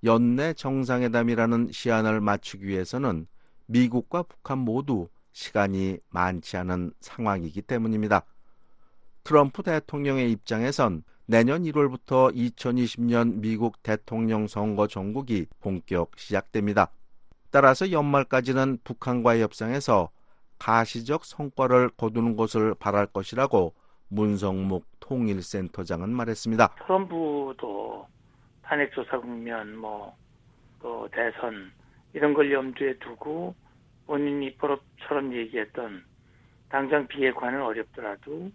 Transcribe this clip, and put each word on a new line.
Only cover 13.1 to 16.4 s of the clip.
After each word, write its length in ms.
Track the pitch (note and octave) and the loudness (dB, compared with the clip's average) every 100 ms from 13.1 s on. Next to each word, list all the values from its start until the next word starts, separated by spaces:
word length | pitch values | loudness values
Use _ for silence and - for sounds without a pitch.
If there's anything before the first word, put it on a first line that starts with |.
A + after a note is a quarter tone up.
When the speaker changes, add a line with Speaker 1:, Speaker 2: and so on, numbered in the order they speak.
| A#2 A#2 G#2 | 4 2 0
Speaker 1:
미국 420 | G#2+ A2 A#2 - | -2 0 -2 -2
대통령 640 | - G#2+ - A2+ A2+ A2 G#2+ | -4 -4 -2 -2 0 0 -2
선거 400 | G#2+ G#2+ G#2 G#2 | -2 -2 2 0
전국이 580 | - G2 A2+ C3+ G#2+ D#2 - | 0 -6 -6 -2 -2 -2 -6
본격 580 | G2+ F#2 - F2+ E2 - | -4 -4 -2 -2 -2 -6
시작됩니다. 720 | - G2 | -2 -2